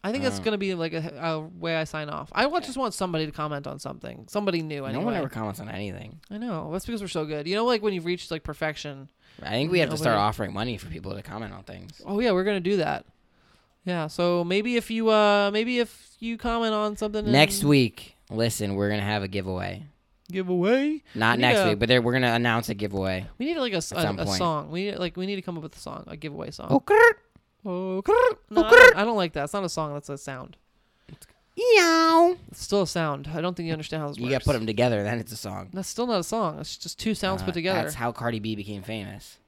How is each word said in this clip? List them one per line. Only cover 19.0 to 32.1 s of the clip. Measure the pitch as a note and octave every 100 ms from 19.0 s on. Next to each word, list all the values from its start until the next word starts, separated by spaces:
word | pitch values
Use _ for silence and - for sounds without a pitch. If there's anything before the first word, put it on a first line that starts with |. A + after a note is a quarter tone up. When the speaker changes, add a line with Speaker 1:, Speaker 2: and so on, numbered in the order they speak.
Speaker 2:
have | G2+ G#2+
a | G2
giveaway. | G2 F#2 F#2 F#2+ F#2 D3 _ _ _ _
Speaker 1:
Giveaway? | F#3 F3+ F3+ F#3 B3+ C#4+ D#4 _
Speaker 2:
Not | - A2+ A#2+
Speaker 1:
We |
need | B2
Speaker 2:
next | A2+
Speaker 1:
a | F#2+
Speaker 2:
week, | G#2
but | A#2
there, | B2+
we're | A#2+
gonna | C3 B2
announce | A#2 A#2+ A#2 A2+
a |
giveaway | G2+ G#2 G2 F#2+ F#2 F#2+ -
Speaker 1:
We | C4+
need, | E4
like, | B3+
a, | F#3+
s-, | -
Speaker 2:
at | F#3+
Speaker 1:
a, |
Speaker 2:
some | E3 -
Speaker 1:
a | F#3
Speaker 2:
point. | F#3+
Speaker 1:
song. | F3 D3+ D3
We | E3 G3+
need, | -
like, | F3 F3
we |
need | F#3 G3+
to |
come | F3+ E3+
up |
with | D#3 -
a |
song, | - - -
a | D3+
giveaway | D3+ C#3+ -
song. | - -
Speaker 2:
Oh, | C4+
grr. | - G#4 A#4 G#4+ _ _ _ _ G#3
Speaker 1:
Oh, | F3+ F#3 F#3
grr. | G3+ A4+ B4 - _
No, | G#3+
Speaker 2:
Oh, | E4
Speaker 1:
I |
don't, | A#4+ B4+
Speaker 2:
grr. | A4+
Speaker 1:
I | G#3+
don't | A3
like | F3
that. | D3+
It's | C#3+
not | G3+
a | F3+
song. | - D3+
That's | C#3+ -
a | C#3
sound. | - C3 - - _ _ _ _ - - - _ _ -
Speaker 2:
Eow. | A#4+ A4 E4+ E4 E4